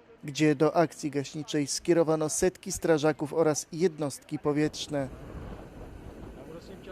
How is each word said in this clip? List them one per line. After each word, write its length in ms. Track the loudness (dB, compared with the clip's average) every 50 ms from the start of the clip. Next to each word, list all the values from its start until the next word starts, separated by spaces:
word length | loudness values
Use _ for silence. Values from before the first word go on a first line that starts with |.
| _ _ -20 -14 -12
gdzie 300 | -10 0 4 4 4 6
do 220 | 6 4 4 6
akcji 340 | 4 2 2 0 -6 -6 -4
gaśniczej 560 | -4 -4 -4 -4 -8 -10 -6 -2 -2 -2 0
skierowano 640 | 0 -4 -2 2 4 6 6 6 4 2 2 0 -2
setki 440 | 0 2 2 0 0 -2 -8 -8
strażaków 600 | -6 -2 2 4 4 6 4 2 2 2 -4 -2 2
oraz 320 | 2 4 4 2 0 -4 -6
jednostki 680 | -2 0 0 0 0 -2 -4 -4 -4 -8 -8 -8 -8 -2
powietrzne. 680 | 0 0 2 2 2 0 0 -6 -6 -4 -4 -4 -4 -4 -8 -12 -14 -14 -12 -12 -12 -12 -12 -14 -16 -16 -16 -16 -16 -16 -16 -16 -16 -16 -16 -14 -16 -16 -16 -16 -16 -16 -16 -16 -14 -16 -18 -16 -16 -12